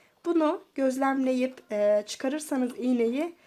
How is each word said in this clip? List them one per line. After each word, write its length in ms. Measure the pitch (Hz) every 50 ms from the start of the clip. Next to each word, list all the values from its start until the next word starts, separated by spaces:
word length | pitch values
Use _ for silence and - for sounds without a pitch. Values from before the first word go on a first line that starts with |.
| _ _ _ _ -
Bunu 380 | 339 349 330 311 302 339 403 - _ _
gözlemleyip, 880 | - 269 262 262 262 269 269 269 277 262 254 262 254 254 254 254 - - _
e, 320 | 220 208 208 208 208 208 208
çıkarırsanız 640 | - - - - 262 277 311 302 - 294 262 254 233 - -
iğneyi 560 | 240 254 254 233 226 226 240 277 320 349 - _ _